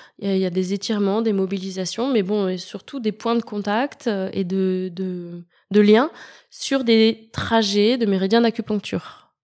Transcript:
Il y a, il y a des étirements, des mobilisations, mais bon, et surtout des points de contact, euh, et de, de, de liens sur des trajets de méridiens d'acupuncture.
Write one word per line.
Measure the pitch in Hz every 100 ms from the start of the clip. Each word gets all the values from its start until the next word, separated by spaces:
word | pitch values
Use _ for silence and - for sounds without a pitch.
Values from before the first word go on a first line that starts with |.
| - -
Il | 196
y |
a, | 190
il |
y | 185
a |
des | 175 185
étirements, | 196 - 214 196 208
des | 226
mobilisations, | 196 190 196 190 185 180 - 262
mais | 247
bon, | 185 208 190
et | 185
surtout | - 196 - 277
des | 220
points | 208 226 233
de |
contact, | 226 208 208 208 285 - 240
euh, | 202 190
et | 190
de, | 180 190 190 185 185
de, | 175 185 180 175 175 170 _ _
de | 202
liens | 208 214 311 - - - _
sur | - - 269
des | 233 226 220 220 -
trajets | - - 226 208 208 208 254
de | 220
méridiens | 190 190 226
d'acupuncture. | 233 226 208 214 - 185 - - _ _